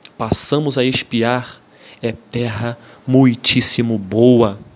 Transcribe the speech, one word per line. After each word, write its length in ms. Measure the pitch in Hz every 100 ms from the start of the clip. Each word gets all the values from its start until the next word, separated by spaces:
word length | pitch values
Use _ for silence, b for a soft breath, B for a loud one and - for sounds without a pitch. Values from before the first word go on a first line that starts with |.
| - -
passamos 600 | 110 - - 147 151 135
a 60 |
espiar 760 | 127 127 - 117 113 127 120 - _ B B B
é 100 | 117
terra 680 | 110 _ 120 120 104 117 117 B B -
muitíssimo 920 | 131 131 117 - 127 - - 117 110
boa. 640 | 92 107 123 120 110 101 -